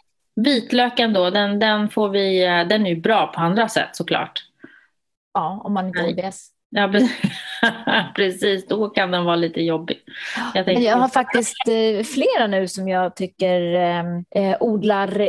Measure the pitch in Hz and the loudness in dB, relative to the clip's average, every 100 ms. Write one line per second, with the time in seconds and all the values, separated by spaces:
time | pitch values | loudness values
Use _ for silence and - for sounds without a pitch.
0 | _ _ _ - 262 254 214 247 247 247 | _ _ _ 0 2 2 0 2 2 2
1 | 233 196 180 202 202 202 220 214 208 - | 2 4 2 2 0 2 2 2 0 0
2 | 208 196 196 185 180 175 175 214 196 165 | 0 0 2 2 2 2 2 2 2 0
3 | 202 214 156 - 165 202 220 151 - - | 2 2 0 0 0 2 2 0 -4 -6
4 | 165 160 - - - _ - - _ _ | -4 -4 -4 -10 -14 _ -20 -20 _ _
5 | _ _ _ 196 160 202 196 202 185 180 | _ _ _ -4 -4 -6 -4 -4 -4 -4
6 | 170 170 190 - - _ - 208 196 208 | -4 -4 -6 -10 -20 _ -6 -2 2 2
7 | 240 - - - - - 233 226 - - | 2 0 -4 -4 -10 -2 -2 0 -2 -2
8 | 160 - 196 185 - 196 185 214 208 - | -2 -2 -2 0 0 0 -2 -2 0 0
9 | 185 180 175 170 165 165 165 160 170 - | 0 0 0 0 0 -2 -2 -2 -4 -10
10 | - - - - 240 190 185 214 233 240 | -10 -16 -10 -8 -4 -2 2 2 4 4
11 | 254 262 247 240 220 - - 226 220 208 | 4 2 2 0 0 -4 0 2 2 0
12 | 220 - 311 440 220 190 190 196 190 185 | -2 0 2 2 2 0 -2 -4 -2 0
13 | 180 - 185 - 185 180 175 175 175 175 | -2 -4 -8 -2 0 0 0 2 2 0
14 | 170 175 175 196 196 190 240 214 214 196 | -4 -6 -4 -2 0 0 0 0 0 0
15 | 196 202 | 0 0